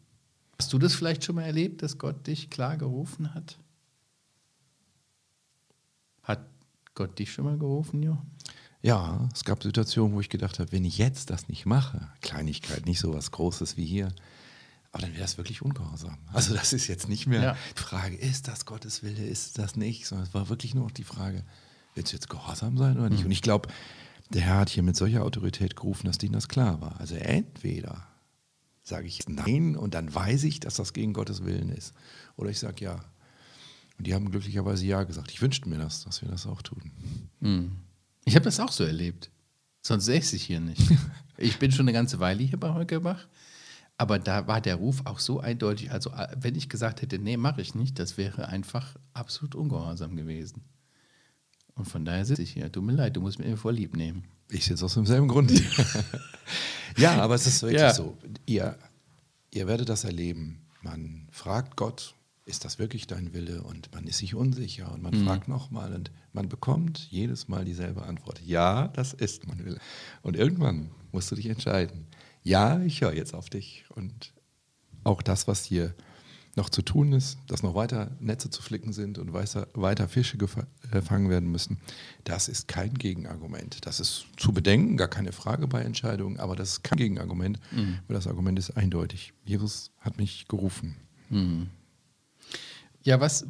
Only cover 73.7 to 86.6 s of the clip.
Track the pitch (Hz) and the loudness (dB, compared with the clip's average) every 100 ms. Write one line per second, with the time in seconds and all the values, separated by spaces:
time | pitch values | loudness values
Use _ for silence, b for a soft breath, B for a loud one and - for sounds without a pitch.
73.7 | - - - 92 110 - _ _ _ _ | -18 -16 -10 -10 -12 -18 _ _ _ _
74.7 | _ _ - - 95 95 101 - 101 - | _ _ 0 2 4 4 2 2 -2 0
75.7 | 87 85 90 B B B B B - 101 | 0 0 -4 B B B B B -4 0
76.7 | - - 147 147 135 - - - 98 95 | -2 2 4 6 4 2 -6 -6 -2 0
77.7 | 87 117 117 101 135 110 110 - - - | 2 0 -2 -4 -4 -4 -4 -6 -8 -8
78.7 | 135 - 101 101 101 87 92 101 101 98 | -6 -6 -6 -6 -6 -6 -4 -2 -4 -6
79.7 | - 95 104 98 127 123 101 101 - - | 0 2 2 2 2 2 0 -2 -2 -8
80.7 | _ 123 110 85 98 98 90 87 85 - | _ 0 0 2 4 4 4 2 -2 -2
81.7 | 98 B B B B - 85 - - - | -6 B B B B -6 -2 -2 -4 -4
82.7 | - 95 123 98 87 85 85 80 78 - | -4 -2 0 -2 -2 -6 -8 -8 -10 -10
83.7 | - 85 82 98 - - - - 92 90 | -12 -8 -4 -4 -4 -10 0 2 4 6
84.7 | 110 214 175 90 104 101 - - 120 143 | 8 8 4 2 0 -4 -4 -4 -2 0
85.7 | 123 117 113 113 104 98 95 92 92 | 0 -2 -2 -2 -2 -4 -4 -4 -4